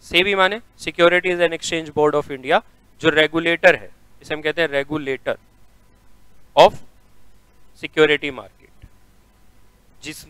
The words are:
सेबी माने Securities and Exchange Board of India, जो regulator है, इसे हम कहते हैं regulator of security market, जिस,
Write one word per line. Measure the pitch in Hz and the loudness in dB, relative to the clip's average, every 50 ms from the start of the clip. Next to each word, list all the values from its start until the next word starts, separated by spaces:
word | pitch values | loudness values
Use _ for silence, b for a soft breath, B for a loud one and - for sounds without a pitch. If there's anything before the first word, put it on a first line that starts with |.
सेबी | - - - 233 - 202 202 | -14 -2 0 0 0 2 2
माने | 190 185 190 202 233 - _ _ - | 2 0 0 0 -4 -10 _ _ -14
Securities | - 160 156 - 170 170 175 180 185 185 175 175 | -14 -10 0 2 2 4 4 2 0 -2 -2 0
and | 175 165 165 | -2 -2 -2
Exchange | 160 - - 170 165 160 151 | -6 -8 -6 -6 -6 -6 -6
Board | 147 151 151 151 147 | -2 0 0 0 0
of | 151 - - | -2 -4 -6
India, | 143 127 127 135 170 220 - - _ _ _ _ _ _ | -12 -12 -2 0 0 0 0 -4 _ _ _ _ _ _
जो | 147 160 | -2 2
regulator | 147 156 156 151 160 165 165 170 170 165 - 180 151 | 2 2 2 2 0 -2 -2 -2 -2 4 4 4 4
है, | 113 98 95 - _ - _ - - | 4 -4 -14 -20 _ -20 _ -20 -20
इसे | 139 - 156 | -12 -10 -10
हम | 151 | -6
कहते | 151 151 151 170 | -4 -4 -2 -2
हैं | 165 147 | -4 -2
regulator | 143 139 139 139 151 156 143 135 135 123 - - 110 - _ _ _ _ - - _ _ _ _ _ _ _ - - - - - - - - - - | -2 -4 -4 -4 -8 -8 -6 -6 -8 -6 -6 -8 -8 -8 _ _ _ _ -20 -20 _ _ _ _ _ _ _ -20 -20 -20 -20 -20 -20 -20 -20 0 6
of | 143 170 214 - - - - - - _ _ - - - - - - _ _ _ - - - - - | 6 6 6 6 -2 -12 -18 -20 -20 _ _ -20 -20 -20 -20 -20 -20 _ _ _ -20 -20 -20 -18 -18
security | 160 - - 160 156 147 147 143 151 143 | -18 -6 0 2 2 2 2 0 -2 -8
market, | 131 120 101 - _ _ - _ - - - - - _ - _ _ _ _ _ _ _ _ - _ - - - _ _ _ _ _ - - | -10 -12 -16 -20 _ _ -20 _ -20 -20 -20 -20 -20 _ -20 _ _ _ _ _ _ _ _ -20 _ -20 -20 -20 _ _ _ _ _ -20 -18
जिस, | 151 151 - 151 151 | -18 -18 -18 -20 -18